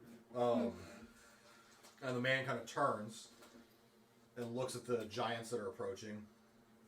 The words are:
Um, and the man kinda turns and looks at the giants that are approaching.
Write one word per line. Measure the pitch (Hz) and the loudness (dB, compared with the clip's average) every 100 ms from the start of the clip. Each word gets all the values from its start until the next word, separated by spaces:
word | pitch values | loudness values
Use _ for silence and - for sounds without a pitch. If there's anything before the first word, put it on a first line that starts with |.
| - - - 117 | -18 -18 -8 2
Um, | 120 120 117 - - - - - - - - - - - - - | 6 6 4 0 -10 -14 -16 -18 -20 -20 -20 -20 -20 -20 -20 -8
and | 131 127 | -2 2
the | |
man | 127 131 131 | 4 4 4
kinda | 123 - | -2 -2
turns | - 139 110 107 - - - - - - - - - - - - - | 2 4 4 -2 -8 -14 -18 -20 -20 -20 -20 -20 -20 -20 -20 -14 -6
and | 120 117 | -4 -2
looks | - 123 | -2 -2
at | 117 | 0
the | 120 107 | 0 0
giants | 101 113 117 113 | 0 0 0 -2
that | 117 | -2
are | 101 | -2
approaching. | 95 101 95 107 107 107 - - - - - | -4 -4 -4 -6 -8 -10 -18 -20 -20 -20 -20